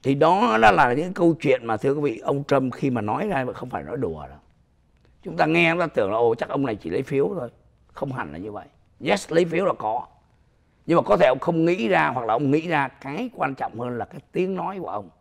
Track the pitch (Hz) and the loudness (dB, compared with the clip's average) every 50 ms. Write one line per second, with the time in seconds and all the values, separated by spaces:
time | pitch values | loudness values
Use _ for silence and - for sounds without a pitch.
0 | _ 131 139 143 160 160 180 196 233 240 220 220 226 214 190 165 143 120 120 143 | _ 0 2 4 4 4 4 4 2 2 4 6 6 6 8 6 4 4 4 0
1 | 165 180 185 - 175 170 160 - - 151 127 123 117 117 113 107 - 135 139 151 | -2 -4 -2 2 4 4 4 2 2 2 2 2 2 -4 -4 0 0 0 0 0
2 | 147 143 113 - - - 143 139 143 - 143 135 131 127 120 - - 139 127 117 | 0 -2 -4 -2 -2 -2 -2 -2 0 2 2 2 2 0 -4 -2 -2 -2 0 0
3 | 104 104 113 - 190 214 185 135 131 123 101 - - 127 - 95 71 76 107 135 | -2 -2 -2 -2 -2 -2 -2 -2 -2 -4 -6 -8 -10 -8 -8 -8 -8 -8 -6 -4
4 | 127 87 80 76 71 67 71 73 _ _ _ _ _ _ _ _ _ _ _ _ | -4 -6 -6 -8 -12 -16 -18 -20 _ _ _ _ _ _ _ _ _ _ _ _
5 | _ _ _ _ - 185 160 170 165 156 160 170 170 165 160 175 175 151 - 131 | _ _ _ _ -14 -10 -2 0 2 2 4 4 4 4 4 2 0 0 0 0
6 | 107 95 104 113 120 117 113 - - 147 147 143 139 127 107 95 - 82 85 120 | 0 2 2 4 4 4 4 2 -2 -4 -2 -2 -2 -2 -4 -6 -6 -4 -4 -4
7 | 135 - 143 135 139 - 202 175 123 117 _ _ _ _ _ _ _ _ _ - | -2 -2 0 0 0 0 -2 -6 -8 -10 _ _ _ _ _ _ _ _ _ -8
8 | - 139 127 127 110 76 71 82 95 107 104 101 - - _ _ _ _ _ _ | -8 -6 -6 -8 -8 -10 -10 -12 -12 -10 -12 -12 -16 -16 _ _ _ _ _ _
9 | - 147 202 190 - - 156 165 180 170 156 175 196 180 127 - 117 107 107 - | -2 -2 -2 -2 -2 0 2 2 2 2 0 -2 -2 -2 -2 -2 -4 -4 -4 -4
10 | - - _ _ _ _ _ _ _ _ _ _ _ _ _ _ _ - 165 165 | -8 -12 _ _ _ _ _ _ _ _ _ _ _ _ _ _ _ 2 2 2
11 | 123 - 208 185 170 131 131 139 - 170 165 165 160 170 180 190 226 220 180 165 | 4 4 4 4 6 4 4 2 0 -2 0 2 2 2 2 0 0 0 2 2
12 | 151 147 123 127 117 110 110 120 147 131 139 160 160 175 165 147 139 131 - - | 2 0 -2 -4 -2 0 0 0 2 2 0 0 0 0 -2 -2 -2 -2 -6 -12
13 | - 135 143 175 247 247 - - 165 139 135 - 127 - - 113 123 123 123 117 | -12 -10 -8 -8 -8 -10 -6 -4 -4 -4 -4 -6 -8 -8 -6 -8 -8 -6 -6 -6
14 | 101 - - 151 _ _ _ - 185 185 190 180 170 180 196 196 165 - 92 104 | -8 -8 -12 -20 _ _ _ -4 -2 -2 -4 -6 -6 -8 -8 -8 -10 -8 -8 -8
15 | 101 - _ _ | -10 -12 _ _